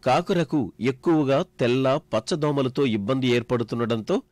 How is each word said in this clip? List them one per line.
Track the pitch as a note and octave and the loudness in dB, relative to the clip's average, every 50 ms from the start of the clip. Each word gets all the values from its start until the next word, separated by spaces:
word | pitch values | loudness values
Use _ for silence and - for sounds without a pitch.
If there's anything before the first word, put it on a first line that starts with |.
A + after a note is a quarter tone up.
| - | 2
కాకరకు | B2+ B2+ D#3 F3 - G3+ F3 E3 - - D3+ A#2+ E2+ - _ | 2 0 0 0 0 0 -2 0 0 0 -2 -2 -2 -6 _
ఎక్కువగా | G#2 B2+ C3 C3 - - E3 D#3 D3+ C3 C3+ C#3+ F3+ - _ - | -4 -4 -4 -2 0 2 2 2 2 2 2 0 0 -4 _ -2
తెల్ల, | C3+ A#2 A#2+ C3 C3 C3 C3+ D3+ - _ - | 0 2 2 2 2 0 0 -2 -4 _ -4
పచ్చదోమలతో | A2 A2 - F#3 D#3+ D3 D3 D3 C#3 C3+ C3 B2+ - C#3+ | -4 -2 -2 -4 -2 -2 -2 0 0 -2 -2 0 0 0
ఇబ్బంది | C3+ G#2+ A2 G2 G2+ C3+ C3+ C3 | 0 0 -2 -2 -2 -2 0 0
ఏర్పడుతుండటంతో | B2+ A#2+ A#2+ A2+ _ B2+ A#2+ A#2+ G#2+ - A#2 A#2 A2 A#2 A2+ G#2 - F3 B3 - _ | 2 2 0 0 _ -2 -2 -2 -4 -4 -4 -2 -2 -2 -4 -2 -2 -4 -4 -4 _